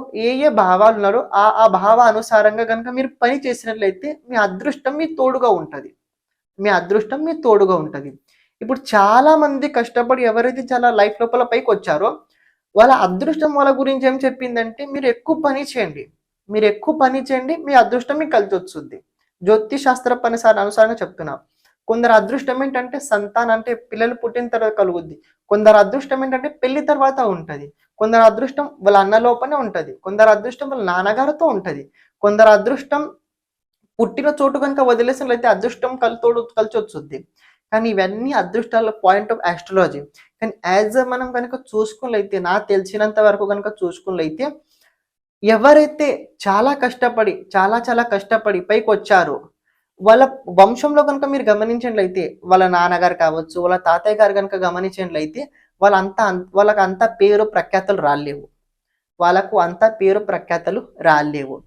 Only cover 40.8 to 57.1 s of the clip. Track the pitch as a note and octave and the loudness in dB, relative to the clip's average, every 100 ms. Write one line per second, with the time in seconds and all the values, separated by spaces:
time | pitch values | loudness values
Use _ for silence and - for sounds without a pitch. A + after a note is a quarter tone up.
40.8 | G#3+ B3 B3+ B3+ B3+ B3 A#3+ B3+ - G#3+ | 0 0 -2 -4 -6 -6 -8 -10 -8 -4
41.8 | A3 - B3+ A3 G3+ G3 F3 G3+ G#3 G3 | -4 -6 -6 -4 -4 -4 -2 -2 0 -2
42.8 | F#3+ G#3+ G#3+ G#3+ G#3+ G3+ G3+ G3+ G3+ G#3+ | -2 -2 -2 2 2 2 -2 -4 -6 -6
43.8 | F#3 G3 - F3+ D#3+ D#3+ C#4+ D#4 _ _ | -8 -8 -8 -6 -4 -6 -8 -10 _ _
44.8 | _ _ _ _ _ _ G3+ A3 C4 D4+ | _ _ _ _ _ _ 0 4 6 6
45.8 | D4+ D4+ C#4+ - - - G#3 G3 B3+ C#4+ | 6 0 -2 -4 -8 -8 -2 0 0 0
46.8 | B3 - B3 A3+ G#3+ D3 - G3 G3 A#3 | -4 -2 -2 0 -2 -4 -4 0 0 0
47.8 | A#3 A#3 A#3 G3+ - A3 G#3+ F#3 F3+ G#3+ | -2 -2 -2 -4 -2 -2 0 -4 0 0
48.8 | A3 G3+ - G3 D#3+ C#3 - _ _ _ | 0 -2 2 2 2 -2 -12 _ _ _
49.8 | _ - F#3+ A#3 C4 - - F3+ G3+ A#3+ | _ 0 6 6 6 0 -2 4 4 4
50.8 | D4 D4 C#4+ C#4 C#4 C#4 G#3+ G#3 A3 A#3 | 0 2 2 0 -2 -2 0 0 0 -4
51.8 | A#3+ G#3+ F#3 F#3 E3+ - F3+ F#3 F#3 F3+ | -4 -2 -2 -4 -6 -8 2 4 4 2
52.8 | F3 F3 F3 F3 D#3+ D#3+ D#3+ F3 F3 F3+ | 2 2 0 0 -2 -2 -6 -4 -2 0
53.8 | E3+ E3+ G#3+ G#3+ G#3 G3 G3 F#3+ F3+ F3 | 0 0 0 2 2 2 -4 -4 -4 -4
54.8 | F#3+ F#3 F3+ D#3+ D#3 A#3 C#4+ _ _ - | -6 -8 -8 -6 -8 -10 -14 _ _ -2
55.8 | G3+ F#3+ F#3+ F#3+ G#3+ F#3 F#3 F#3+ G#3 G#3 | 2 2 0 -2 -2 -2 -4 0 2 2
56.8 | F#3 F#3 E3+ | 0 0 -2